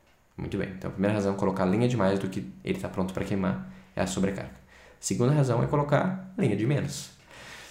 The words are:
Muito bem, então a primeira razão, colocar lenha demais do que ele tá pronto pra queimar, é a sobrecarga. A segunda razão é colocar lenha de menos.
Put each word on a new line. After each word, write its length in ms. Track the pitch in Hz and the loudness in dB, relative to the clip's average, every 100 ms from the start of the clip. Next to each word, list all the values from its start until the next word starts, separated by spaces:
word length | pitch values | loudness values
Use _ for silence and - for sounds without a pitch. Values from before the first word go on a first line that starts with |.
| _ _ _ - | _ _ _ -8
Muito 220 | 87 101 | -4 -2
bem, 120 | 92 92 | -4 -6
então 120 | 92 | -8
a 20 | |
primeira 220 | 95 101 | 0 2
razão, 220 | 107 98 98 | 2 2 2
colocar 280 | 98 92 | 0 2
lenha 240 | 92 104 123 | 2 4 4
demais 320 | 117 95 98 | 4 2 2
do 100 | 95 | -2
que 220 | 104 - - | -6 -8 -8
ele 160 | - 92 | -4 -4
tá 100 | 98 | -4
pronto 240 | 98 92 | -2 -2
pra 100 | 95 | -2
queimar, 480 | 98 98 92 92 - - - - | -2 0 0 -2 -6 -16 -12 -4
é 60 | |
a 60 | 95 | -2
sobrecarga. 440 | - 98 98 - | 0 0 -2 -10
A 440 | - - - - - | -14 -20 -20 -20 -10
segunda 340 | - 95 123 | -4 2 4
razão 300 | 151 131 117 | 6 4 4
é 40 | 135 | 2
colocar 640 | 147 143 143 185 - - - | 2 2 2 2 -2 -6 0
lenha 180 | 135 101 | 2 2
de 100 | 113 | 2
menos. 460 | 139 95 - - - - - - - - | 2 0 -6 -12 -18 -20 -20 -18 -18 -18